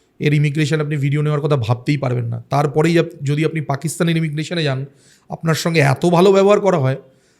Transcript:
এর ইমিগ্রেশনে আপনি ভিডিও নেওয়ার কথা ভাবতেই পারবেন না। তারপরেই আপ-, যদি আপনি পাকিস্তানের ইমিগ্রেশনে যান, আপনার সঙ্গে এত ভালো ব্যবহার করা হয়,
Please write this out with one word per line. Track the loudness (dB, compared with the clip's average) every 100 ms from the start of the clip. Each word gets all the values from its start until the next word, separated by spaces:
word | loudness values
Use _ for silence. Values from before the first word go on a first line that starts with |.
| _ -6
এর | 0
ইমিগ্রেশনে | 2 2 0 0 -2
আপনি | -2 -2
ভিডিও | -2 0
নেওয়ার | 0 -2
কথা | 0 0
ভাবতেই | 0 -2 -2 -2
পারবেন | -2 -2 -4
না। | -6 -4
তারপরেই | -2 0 2 2 2
আপ-, | 0 -4
যদি | -4 -2 -2
আপনি | -4
পাকিস্তানের | -6 -6 -6 -2 -2 0
ইমিগ্রেশনে | -2 -4 -6 -4
যান, | -2 -4 -8 _ _ _ -16
আপনার | -6 -2 -2
সঙ্গে | 0 2
এত | 2 2 2
ভালো | 4 4
ব্যবহার | 6 4 4
করা | 2 0
হয়, | 0 -4 -8 _ _